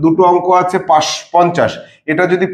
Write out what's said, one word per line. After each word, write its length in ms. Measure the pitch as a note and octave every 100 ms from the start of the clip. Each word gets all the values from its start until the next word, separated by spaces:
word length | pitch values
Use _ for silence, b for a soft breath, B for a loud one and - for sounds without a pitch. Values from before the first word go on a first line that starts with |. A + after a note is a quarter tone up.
দুটো 180 | D#3+ D#3+ F3+
অঙ্ক 160 | F3+ F3+ F3+
আছে 160 | F3+ F#3 -
পাঁচ, 160 | D#3 D#3 - -
পঞ্চাশ, 400 | E3+ F3 E3+ A#2+ - B B -
এটা 180 | D#3 F3+
যদি 200 | F3+ F#3+